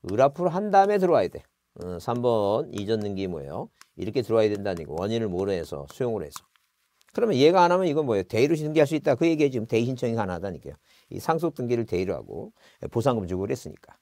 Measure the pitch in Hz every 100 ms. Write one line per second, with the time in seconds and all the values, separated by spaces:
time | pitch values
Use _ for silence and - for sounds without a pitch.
0 | - 104 135 143 180 170 208 196 196 208
1 | 185 147 95 - _ _ _ - 90 87
2 | 101 120 120 113 101 110 - 98 101 113
3 | 104 95 95 82 69 87 185 _ - -
4 | 92 120 117 110 107 104 101 87 73 78
5 | 101 113 110 90 98 92 76 73 71 -
6 | 123 107 76 - _ _ _ _ _ _
7 | _ - 226 135 147 185 175 180 185 147
8 | 147 104 92 110 143 160 151 156 139 156
9 | 147 127 165 156 147 127 110 113 117 127
10 | 123 113 98 87 95 82 69 73 _ _
11 | _ 92 - 160 165 - 123 120 110 90
12 | 92 80 50 - 208 _ _ _ - 117
13 | 110 117 90 92 101 127 - - - _